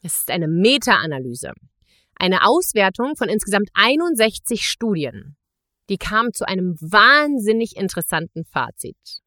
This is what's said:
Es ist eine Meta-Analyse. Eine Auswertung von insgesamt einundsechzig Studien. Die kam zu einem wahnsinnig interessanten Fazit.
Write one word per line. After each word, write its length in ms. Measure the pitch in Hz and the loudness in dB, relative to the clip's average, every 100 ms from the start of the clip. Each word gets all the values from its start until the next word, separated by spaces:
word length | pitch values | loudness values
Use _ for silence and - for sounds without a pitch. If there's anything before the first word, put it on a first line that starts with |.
Es 140 | 175 - | -6 -6
ist 120 | - | -4
eine 180 | 175 156 | -2 0
Meta-Analyse. 1040 | 165 214 269 240 196 160 139 127 120 67 - _ _ _ _ _ _ | 2 4 4 2 2 0 -6 -8 -10 -12 -16 _ _ _ _ _ _
Eine 300 | 185 185 202 | 0 2 4
Auswertung 720 | 311 - 214 190 190 254 311 | 2 0 0 0 0 -6 -4
von 120 | 208 | -2
insgesamt 420 | 214 - 196 202 | -2 -2 -4 0
einundsechzig 920 | - 220 294 349 262 220 - - 226 - | 2 2 2 0 2 0 0 -6 -4 -4
Studien. 720 | - 226 180 139 - 143 143 _ _ _ _ _ | -4 -2 -2 -4 -8 -20 -20 _ _ _ _ _
Die 100 | 196 | -6
kam 360 | - 214 240 | -2 0 0
zu 140 | - 226 | -4 -4
einem 280 | 185 185 160 | -2 -4 -6
wahnsinnig 960 | 156 208 233 285 294 277 208 226 226 - | 2 6 8 6 4 0 0 0 -2 -4
interessanten 720 | 190 - - 160 165 165 160 | -6 -4 -4 -4 -6 -12 -8
Fazit. 760 | - 120 - - - - - | -6 -6 -8 -16 -16 -20 -20